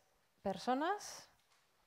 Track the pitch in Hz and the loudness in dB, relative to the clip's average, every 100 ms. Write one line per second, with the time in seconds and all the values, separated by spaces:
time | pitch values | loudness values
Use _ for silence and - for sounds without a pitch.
0 | _ _ _ _ 202 190 - 262 320 415 | _ _ _ _ -2 0 2 2 2 0
1 | - - - - _ _ _ _ | -4 -12 -16 -20 _ _ _ _